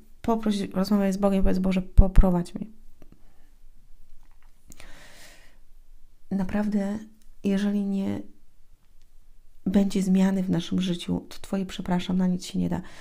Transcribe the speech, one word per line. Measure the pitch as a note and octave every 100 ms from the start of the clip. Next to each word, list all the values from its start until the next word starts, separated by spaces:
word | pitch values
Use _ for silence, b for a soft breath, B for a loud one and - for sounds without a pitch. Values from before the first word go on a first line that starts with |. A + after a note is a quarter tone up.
| - -
poproś, | - A3+ A3 G3+
rozmawiaj | F#3+ F#3 F#3+ G#3 G3
z | F#3+
Bogiem, | G3+ G3
powiedz, | F#3+ F#3
"Boże, | F#3 F#3
poprowadź | F#3 - F#3+ - F#3+ F3+ F3 -
mnie". | G#3+ - - - - - - - - - - - - - - - - - - - - - B B B B B B B B - - - - - - -
Naprawdę, | F#3+ F#3+ G#3 G#3 G3+ G3 G#3 - - - -
jeżeli | G3+ G3 G3+ G3+
nie | G3+ G3 G3 - - - - - - - - - - - - - - - G3
będzie | G3+ G3 F#3+
zmiany | F#3+ F#3+ F#3+ F#3+
w | F#3
naszym | E3+ - F#3
życiu, | F#3 E3+ - F3 -
to | -
twoje | - G3 F#3
"przepraszam" | - - F3+ F3+ F#3
na | F#3
nic | F3+ -
się | F#3
nie | F3
da. | F3+ - B